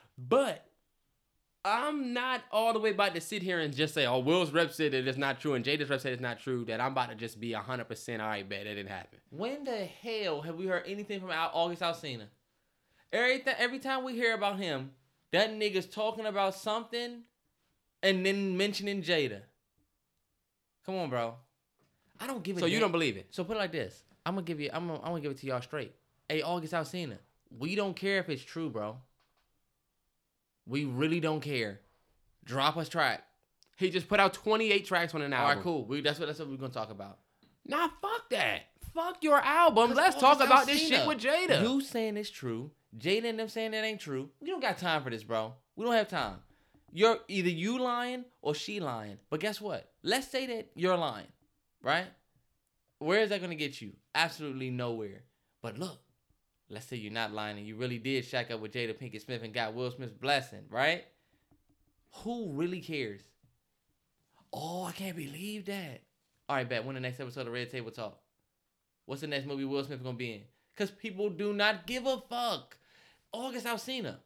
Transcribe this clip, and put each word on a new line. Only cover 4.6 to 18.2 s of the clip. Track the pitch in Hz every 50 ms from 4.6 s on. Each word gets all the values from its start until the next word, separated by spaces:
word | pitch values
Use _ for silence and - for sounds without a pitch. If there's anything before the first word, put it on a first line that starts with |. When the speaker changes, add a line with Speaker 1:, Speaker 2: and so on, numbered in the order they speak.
| 170 151
Speaker 1:
said | - - 156 147
that | 131 131 127
it's | 131 127 139
not | 139 139 131 131
true | - 151 135
and | 120 110
Jada's | 135 147 151 143 131
rep | 139 123
said | 139 131
it's | 123 120
not | 127 120 117 -
true," | - 135 127 120 117
that | 117 110 113
I'm | 123 135
about | 135 131 123 120
to | 117
just | 107 117 113 - 104
be | 113 117
a | 110 104
hundred | 98 123 131 120 113 -
percent, | 110 - - 123 117 110
"All | 107 110
right, | 107 101 98 98
bet, | 101 98 101
that | 104 104
didn't | 104 98 98
happen." | 98 90 - - - - _ _
Speaker 2:
When | - 156 208 247 277 294 277
the | 269 233 214 185
hell | - - - 202 233 220 220 202 175 151 143
have | 151 170 160
we | 170 190
heard | 185 180 175 -
anything | - 196 202 208 208 202 196
from | 185 185
Al-, | 160 160 165 165 -
August | 165 170 175 175 165
Alsina? | 180 170 165 - - 143 123 113 104 - _ _ _ _ _ _ _ _ _ _ _ _ _ _ _ _
Every | - 220 247 254 262 262
th-, | 269 269 - -
every | 240 240 262 269
time | 269 269 262 262 254
we | 262 240
hear | 233 247 226 226
about | 196 202 202 196 190
him, | 196 170 143 131 131 135 - _ _ _ _ _ _ _
that | - 180 220 226
nigga's | 220 214 214 208 185 185 180
talking | - - 208 214 220 214 220 220
about | 214 196 202 196 190 190
something | - - 214 214 233 226 226 233 240 240 240 240 233 233 _ _ _ _ _ _ _ _ _ _ _ _ _ _ _
and | - 196 190 185